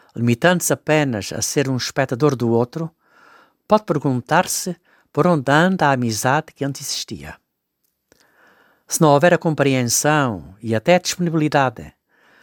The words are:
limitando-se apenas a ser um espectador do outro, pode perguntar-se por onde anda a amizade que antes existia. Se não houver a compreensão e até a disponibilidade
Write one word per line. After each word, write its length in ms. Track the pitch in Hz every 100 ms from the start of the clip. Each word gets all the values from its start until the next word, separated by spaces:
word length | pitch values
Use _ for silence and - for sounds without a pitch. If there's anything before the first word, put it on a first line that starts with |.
| _ 117
limitando-se 560 | 117 120 170 180 -
apenas 640 | 135 - 156 143 107 -
a 80 | 73
ser 260 | - 147 135
um 80 | 127
espectador 600 | - - 131 123 147 123
do 120 | 120
outro, 380 | 117 120 160 160 _ _ _ _ - _ _ -
pode 160 | 208
perguntar-se 920 | - 151 143 127 - 160 - - 185 170 _ _ _
por 160 | 143 175
onde 240 | 160 127
anda 360 | 147 185 190 147
a 40 |
amizade 640 | 131 117 107 127 147 - -
que 80 |
antes 240 | 139 135 143
existia. 480 | - - 90 73 - _ _ _ _ _ _ _ _ _ _ _ _ _ _ -
Se 140 | -
não 80 | 156
houver 240 | 143 175
a 40 | 170
compreensão 1160 | 170 147 139 131 120 - 147 151 131 92 69 95
e 120 | 113
até 220 | 110 - 175
a 40 |
disponibilidade 960 | - - 170 160 151 147 127 117 71 _ _ _ _ _